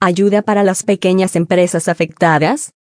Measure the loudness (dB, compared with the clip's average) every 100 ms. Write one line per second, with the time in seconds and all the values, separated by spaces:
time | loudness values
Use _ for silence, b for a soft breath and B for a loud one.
0 | -2 2 2 2 0 0 0 -2 -2 -2
1 | 0 0 0 -2 0 0 0 0 -4 -4
2 | -4 0 2 2 0 -2 -6 _